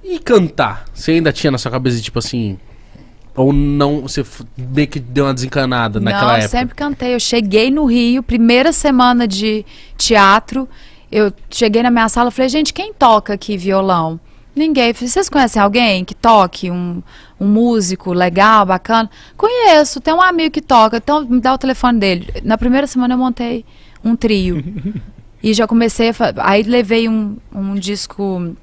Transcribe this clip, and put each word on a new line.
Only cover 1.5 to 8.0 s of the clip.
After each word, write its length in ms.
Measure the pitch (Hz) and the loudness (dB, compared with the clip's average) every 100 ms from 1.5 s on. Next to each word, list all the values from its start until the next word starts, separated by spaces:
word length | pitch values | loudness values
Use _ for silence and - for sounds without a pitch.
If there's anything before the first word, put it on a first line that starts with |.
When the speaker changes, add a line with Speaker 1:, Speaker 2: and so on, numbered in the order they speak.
| 131 | -2
Speaker 1:
sua 140 | 127 | -4
cabeça, 280 | 127 127 120 | -2 -2 -2
tipo 180 | 107 120 | -4 -8
assim, 400 | - 120 107 95 - - - - - - - - | -6 -4 -4 -6 -14 -20 -20 -20 -20 -20 -14 0
ou 160 | 131 | 2
não, 480 | 143 143 143 143 147 | 2 0 0 0 -2
você 200 | 131 - | -6 -8
f-, 220 | 131 - 113 - | -8 -12 -18 -14
meio 300 | 127 135 147 | -6 -2 -2
que 120 | - | -4
deu 260 | 120 127 139 | -6 -2 0
uma 80 | |
desencanada 680 | 131 127 143 131 127 113 104 | -2 -4 -2 -2 0 -2 -2
naquela 220 | 107 202 | -2 0
Speaker 2:
Não, 60 | - | 2
eu 40 | 117 | 2
Speaker 1:
época? 140 | 107 | 0
Speaker 2:
sempre 260 | 240 254 - | -2 -4 -6
cantei. 400 | 294 285 247 247 | -8 -4 -4 -2
Eu 40 | |
cheguei 520 | - 240 208 208 240 | 0 -2 2 2 2
no 140 | 285 285 | 2 2
Rio, 360 | 240 | 2